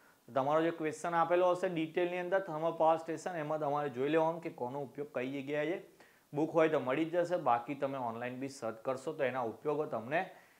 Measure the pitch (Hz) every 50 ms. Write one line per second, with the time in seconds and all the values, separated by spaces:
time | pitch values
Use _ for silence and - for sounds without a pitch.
0 | _ _ _ _ _ - 117 135 131 143 156 160 160 165 165 165 160 151 147 -
1 | - 175 170 165 165 165 175 180 180 180 175 180 190 185 175 160 160 156 - 185
2 | 175 175 180 180 180 175 196 190 190 165 156 156 165 165 160 165 160 160 165 160
3 | 160 170 160 147 - 190 180 160 147 151 156 151 151 143 143 147 147 143 120 123
4 | 135 151 156 160 160 165 170 165 170 165 - - 123 123 135 143 143 123 - 147
5 | 143 143 - 127 123 135 139 139 135 143 147 147 151 160 185 - - - - -
6 | - - _ _ _ - 147 143 156 151 151 165 160 156 151 139 123 127 135 156
7 | 160 156 170 180 170 170 180 170 147 127 120 117 - 147 143 131 143 139 135 135
8 | 123 117 110 117 123 123 127 127 135 135 135 - 117 110 110 - - 135 127 127
9 | - 160 147 151 139 123 123 131 120 110 107 - - 151 151 147 151 - 123 113
10 | 110 127 151 175 190 185 - - - _ _